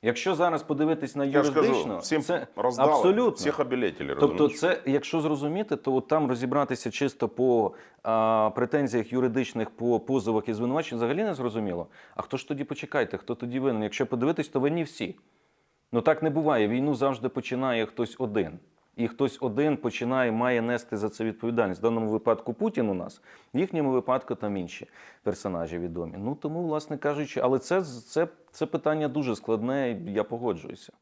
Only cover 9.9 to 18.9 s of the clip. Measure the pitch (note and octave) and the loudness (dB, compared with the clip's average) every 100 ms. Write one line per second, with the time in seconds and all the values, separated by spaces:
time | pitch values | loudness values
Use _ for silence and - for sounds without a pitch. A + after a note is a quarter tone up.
9.9 | A#2 - C3+ G#2+ A2 G#2+ G#2+ A#2+ C#3+ D#3 | 0 2 0 2 0 0 -2 -2 -2 -2
10.9 | A#2 A#2 D3 A3 D3 B2 A2 G#2+ F2 E2+ | -2 -2 0 -2 -2 -4 -2 -4 -4 -8
11.9 | - - - G#2+ C3 - C#3+ C#3 C#3+ - | -14 -16 -10 -6 -6 -6 -6 -6 -8 -4
12.9 | D3 A2+ F#2+ - A#2 B2 B2+ C3+ A2+ G#2+ | -2 -2 -4 -8 -8 -4 -2 0 0 -2
13.9 | - C3 A#2+ C3 D#3+ C#3+ C#3 C#3 E3 D3+ | -2 -2 0 0 0 -2 0 0 0 -4
14.9 | - - - _ _ _ _ _ _ _ | -6 -8 -8 _ _ _ _ _ _ _
15.9 | A#2+ A2+ D#3 D#3 D3 D#3 C3 G#2 A#2+ C#3+ | 0 2 2 2 2 2 4 4 2 0
16.9 | C3 C#3 B2+ B2+ C3+ - B2+ C3 A#2 G#2+ | 2 0 0 -4 -4 -4 -2 0 0 -2
17.9 | - A#2 - B2+ G#2 E2+ D2+ _ _ _ | -2 -4 -2 -2 0 -2 -4 _ _ _